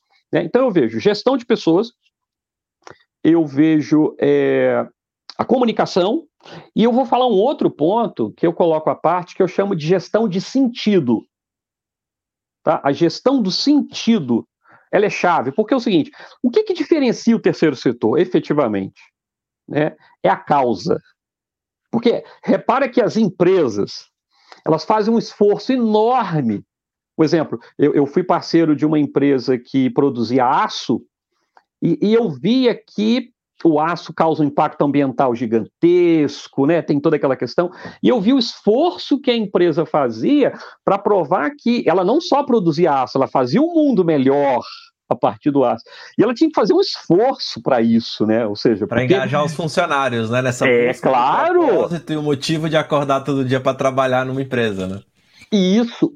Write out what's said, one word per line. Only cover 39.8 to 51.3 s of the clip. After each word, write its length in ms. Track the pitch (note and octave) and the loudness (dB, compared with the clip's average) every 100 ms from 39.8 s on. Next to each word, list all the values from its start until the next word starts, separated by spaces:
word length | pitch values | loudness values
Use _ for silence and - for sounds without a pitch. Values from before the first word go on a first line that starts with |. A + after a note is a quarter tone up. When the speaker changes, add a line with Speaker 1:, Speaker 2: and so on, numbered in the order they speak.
| D3 | -2
Speaker 1:
fazia 640 | D#3 B2+ A2 F3+ C#4+ F#3 - - - | 0 -2 -2 0 2 2 -2 -18 -6
pra 140 | - G3 | -2 0
provar 540 | A3 G3+ C#3+ G3 D4 D4 | 0 0 0 -2 -2 -4
que 280 | A#3 A#3+ - | -2 0 2
ela 180 | F3+ | 2
não 160 | F3+ D4+ | 2 0
só 220 | - C#4 | 0 -2
produzia 640 | C#4 A#3 E3 D3 E3 C3+ | 2 0 2 0 2 0
aço, 160 | B2 C3+ | -2 -2
ela 80 | B2+ | 0
fazia 340 | C#3+ B2 F#3 | 0 0 0
um 100 | E4 | 2
mundo 320 | E4 D4 G3 | 2 2 2
melhor 600 | E3 D3 C3 C#3+ C#3+ A#2+ - - - _ - | 2 2 2 2 2 0 -4 -18 -20 _ -6
a 80 | A#2+ | -2
partir 360 | C#3+ G#2 D3+ | -2 -2 -2
do 120 | C#3 | 0
aço. 220 | A#2+ A#2 - - - - | 0 -2 -8 -20 -6 0
E 60 | |
ela 100 | G#3+ | 0
tinha 160 | A#3 D#4+ | 2 0
que 60 | - | 2
fazer 180 | G#3+ | 2
um 80 | F4 | 2
esforço 800 | F#4+ - - F3 B3+ C4+ - A2+ | 0 -4 0 2 2 -2 -8 -6
pra 220 | - B2 | -2 2
isso, 420 | A#2 A2+ - - G#2+ | 4 2 0 -4 0
né? 220 | A2+ A2 | 0 -2
Ou 80 | G#2 | -2
seja, 320 | B2 G2+ G#2 | 0 0 -2
Speaker 2:
Pra 120 | A#2 | -2
Speaker 1:
porque 140 | B2+ | 0
Speaker 2:
engajar 320 | G3 - D3 D3+ | 0 0 -2 -2
os 80 | |
funcionários, 800 | D3+ D#3+ F#3 E3+ C#3 C3 A#2 A2 | -4 -4 -2 0 0 -2 -2 -2
né? 100 | B2+ | -2
Nessa 260 | C3 B2 C3 | -2 0 2
Speaker 1:
É, 200 | A#2+ A#2+ | 2 2
Speaker 2:
busca 200 | B2 D3+ | 0 0
do 60 | |
Speaker 1:
claro. 540 | B2+ C3 | 2 2